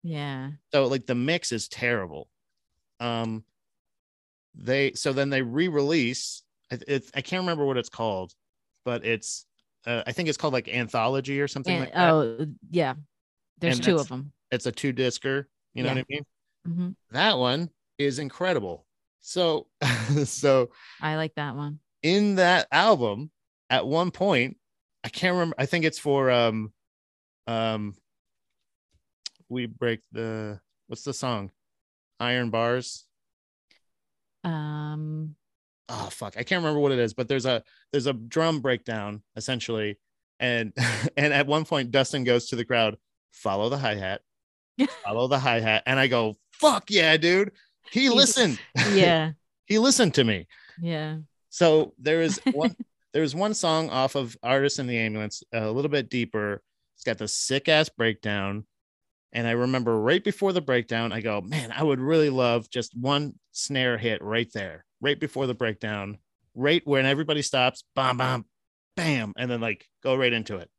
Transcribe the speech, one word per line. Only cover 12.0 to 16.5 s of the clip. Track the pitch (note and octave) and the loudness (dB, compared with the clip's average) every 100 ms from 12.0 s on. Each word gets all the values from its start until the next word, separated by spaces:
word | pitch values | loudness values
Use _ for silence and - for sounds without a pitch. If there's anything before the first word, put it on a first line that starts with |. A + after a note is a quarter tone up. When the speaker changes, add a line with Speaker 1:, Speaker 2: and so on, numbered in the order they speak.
| F3 | 6
Speaker 1:
oh, | D#3+ A#2+ A#2 D3+ D#3+ - | 6 2 -2 -8 -8 -4
yeah. | E3+ C#3+ C#3+ D3 _ _ _ _ _ | -2 -2 -4 -14 _ _ _ _ _
There's | - B2 | -2 0
Speaker 2:
And | |
Speaker 1:
two | B2+ E3 | 2 2
Speaker 2:
that's, | C#3 | 0
Speaker 1:
of | |
'em. | B2+ C#3+ _ _ | -8 -12 _ _
Speaker 2:
it's | B2 B2+ | -4 -4
a | |
two | A2+ C#3 | -4 -4
discer. | B2 B2+ - C3+ C3+ C#3 _ _ | 0 -2 -2 -4 -4 -6 _ _
You | - | -4
know | B2+ | -2
Speaker 1:
Yeah. | C3 | -2
Speaker 2:
what | |
I | B2+ | -4
mean? | C#3+ C#3+ _ _ | -10 -10 _ _